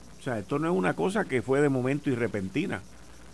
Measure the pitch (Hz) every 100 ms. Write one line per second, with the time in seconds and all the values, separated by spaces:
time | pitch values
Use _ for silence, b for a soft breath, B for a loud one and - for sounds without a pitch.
0 | - - - 117 98 143 160 185 180 147
1 | 175 208 190 127 104 135 147 131 123 143
2 | 143 120 117 104 95 135 190 104 - B
3 | B B B